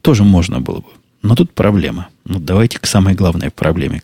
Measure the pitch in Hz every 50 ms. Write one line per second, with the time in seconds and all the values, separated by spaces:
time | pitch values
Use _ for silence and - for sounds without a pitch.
0 | - 170 135 104 101 101 95 87 87 - - 64 - - 50 - - - - _
1 | _ _ _ _ - 107 120 - 175 - - - 98 104 104 92 - - - 90
2 | 90 - _ _ _ - 95 92 76 78 92 104 113 120 - - - - - 101
3 | 98 95 92 87 95 85 82 87 67 67 - - - 78 82 85 71 - - -